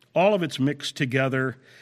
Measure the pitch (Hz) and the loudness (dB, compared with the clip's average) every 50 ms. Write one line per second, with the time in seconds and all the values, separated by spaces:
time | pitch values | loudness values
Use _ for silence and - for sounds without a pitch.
0 | _ _ - 160 180 202 214 190 175 147 - - 131 143 147 143 - - - - | _ _ 0 2 4 4 4 2 0 -2 -2 0 0 0 0 -2 -6 -10 -6 -4
1 | 156 127 123 135 135 135 127 131 131 131 - - _ - - - | -4 0 0 0 0 0 0 -2 -2 -4 -6 -8 _ -20 -20 -20